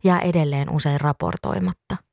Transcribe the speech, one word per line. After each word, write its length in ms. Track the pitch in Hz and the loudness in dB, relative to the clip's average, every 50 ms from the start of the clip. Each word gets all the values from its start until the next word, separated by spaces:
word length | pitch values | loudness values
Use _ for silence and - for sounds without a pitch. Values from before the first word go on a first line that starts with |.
| - | 4
jää 160 | 185 180 175 | 4 2 4
edelleen 500 | - 175 170 175 156 143 143 139 143 - | 2 2 2 2 2 2 0 -2 -2 0
usein 300 | - 151 139 151 143 143 | -2 0 0 0 0 2
raportoimatta. 960 | 147 147 139 _ - 87 - - - - - 190 185 185 180 _ _ _ 190 - _ _ | 0 0 0 _ -2 -4 -4 -4 -4 -4 -4 -2 -2 -2 -4 _ _ _ -12 -12 _ _